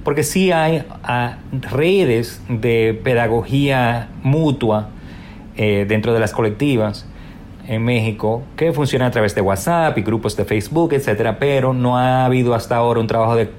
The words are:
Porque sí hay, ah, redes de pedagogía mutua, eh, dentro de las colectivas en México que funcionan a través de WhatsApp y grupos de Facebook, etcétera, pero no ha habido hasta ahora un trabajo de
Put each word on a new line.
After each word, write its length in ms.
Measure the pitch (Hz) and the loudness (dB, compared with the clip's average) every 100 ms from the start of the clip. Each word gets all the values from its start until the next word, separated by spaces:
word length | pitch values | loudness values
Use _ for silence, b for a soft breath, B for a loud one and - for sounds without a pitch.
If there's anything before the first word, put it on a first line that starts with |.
Porque 180 | - 147 | -2 -2
sí 300 | 143 190 185 | 0 2 2
hay, 320 | 165 160 160 - - | 4 2 0 -4 -12
ah, 340 | - 123 120 117 - | -4 -2 -2 -6 -8
redes 880 | 135 - 123 165 196 156 117 117 - - | -8 -4 0 2 4 4 2 -2 -10 -6
de 520 | 120 120 117 113 107 | -2 2 2 2 0
pedagogía 1040 | 131 120 117 117 95 135 143 131 120 117 107 - | 0 2 2 0 0 0 2 2 2 0 -6 -4
mutua, 680 | 131 151 156 131 113 107 104 B B B B B B | 0 2 2 2 0 0 -2 B B B B B B
eh, 300 | - 107 101 101 | -2 0 2 2
dentro 280 | 107 113 | 0 2
de 60 | 117 | 2
las 120 | 107 | 0
colectivas 720 | - 110 107 147 123 104 104 - B B B B B - | 0 -2 0 0 2 0 -4 -14 B B B B B -6
en 160 | 113 | -2
México 580 | 117 123 110 104 107 117 135 - | 0 0 0 -2 -2 -2 -6 -2
que 160 | 160 | -2
funcionan 360 | 147 139 147 123 | 0 0 0 0
a 20 | |
través 240 | 117 107 | 2 0
de 80 | 107 | 2
WhatsApp 560 | 98 95 - 170 156 - | 0 0 0 2 2 0
y 40 | |
grupos 320 | 101 113 110 | -2 -2 -2
de 120 | - 101 | -4 -2
Facebook, 480 | 110 107 156 165 | -2 0 0 2
etcétera, 440 | 139 - 107 113 104 | 2 0 0 0 0
pero 360 | 143 139 127 | 0 2 2
no 240 | 127 123 123 | 0 0 2
ha 260 | 127 127 | 2 2
habido 300 | 127 127 120 | 2 2 2
hasta 220 | 117 - 120 | 0 0 0
ahora 240 | 120 117 | 2 2
un 60 | 113 | 0
trabajo 300 | 113 113 117 | 2 2 2
de 140 | 107 | 0